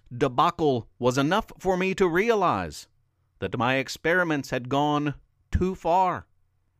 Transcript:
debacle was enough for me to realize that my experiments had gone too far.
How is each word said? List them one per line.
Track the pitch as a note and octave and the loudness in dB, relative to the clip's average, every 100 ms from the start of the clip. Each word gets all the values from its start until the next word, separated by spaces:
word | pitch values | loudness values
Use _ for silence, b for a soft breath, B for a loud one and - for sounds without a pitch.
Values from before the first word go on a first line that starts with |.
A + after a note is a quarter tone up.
| - B2 | -14 -2
debacle | C#3 A#2+ E3 - D#3 B2+ - - | 0 2 2 2 2 2 -4 -2
was | B2 B2+ | 0 2
enough | C#3 G3 - - | 2 0 -2 -6
for | F#3 F#3 | -2 0
me | F#3+ F#3+ | 0 0
to | F#3 | 2
realize | E3+ A3+ A3 F3 G#2+ E2+ - - _ _ _ _ _ | 2 2 2 2 0 -4 -10 -18 _ _ _ _ _
that | F#2+ - | -6 -2
my | A#2+ C3+ | 0 0
experiments | A#2+ - D#3 F3+ F3 D3 B2+ | -4 -4 0 0 0 -2 -4
had | B2+ B2 | -6 -2
gone | C#3 D3 D3 D3 C#3 _ _ _ | -2 0 0 -2 -6 _ _ _
too | - F#3 F#3 | -2 -2 -2
far. | E3+ F3+ F#3 C3 - _ _ _ _ _ | 0 2 2 -2 -10 _ _ _ _ _